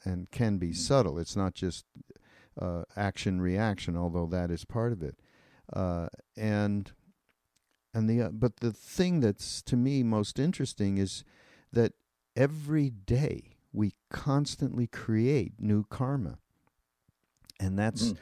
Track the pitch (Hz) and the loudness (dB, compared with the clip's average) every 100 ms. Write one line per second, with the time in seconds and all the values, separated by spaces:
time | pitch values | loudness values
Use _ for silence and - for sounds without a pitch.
0 | 92 90 90 - 113 101 87 82 - 139 | -4 -4 -4 -2 0 0 -2 -2 2 4
1 | 98 78 82 104 95 - 92 - - - | 4 0 -4 -2 -2 -2 -4 -6 -12 -20
2 | - - _ - - - 90 87 - - | -20 -20 _ -20 -18 -8 -6 -4 -6 -4
3 | 101 - 104 92 90 92 110 95 - 85 | -4 -2 -2 0 2 2 0 -2 -2 -2
4 | 87 87 85 90 87 82 - 113 117 107 | 0 0 0 -2 -2 -4 -4 -2 -2 -2
5 | 76 - _ _ _ _ - - 92 87 | -6 -10 _ _ _ _ -8 -4 -2 -2
6 | 85 - - - 107 104 104 101 98 - | -4 -10 -18 -4 0 2 2 0 -4 -12
7 | _ _ _ _ _ _ _ _ _ 113 | _ _ _ _ _ _ _ _ _ 0
8 | 110 117 117 110 120 - 120 104 - - | 2 2 2 0 0 0 -4 -4 -4 0
9 | 180 170 113 101 - - - 123 131 139 | 2 4 4 2 -4 -10 0 2 4 2
10 | 120 107 104 - 147 - 131 - 101 98 | 2 2 0 0 0 0 -4 -2 0 2
11 | 98 - - _ - - _ 113 113 - | 0 -4 -16 _ -20 -20 _ 2 2 0
12 | _ _ _ - 139 156 147 156 139 107 | _ _ _ 0 0 0 -2 0 0 -2
13 | 95 120 151 - - _ _ - 104 - | -2 0 0 -4 -10 _ _ -2 -2 -2
14 | - - - 139 147 - 147 - 120 - | -12 -6 0 2 0 -2 -4 -2 -4 -4
15 | - 110 120 147 95 - 104 104 101 - | -2 2 4 2 0 -2 0 2 0 -4
16 | 131 139 85 58 _ _ _ _ _ _ | -2 -2 -4 -8 _ _ _ _ _ _
17 | _ _ _ _ - - 98 95 107 - | _ _ _ _ -20 -6 -2 0 0 0
18 | 233 87 | -2 -2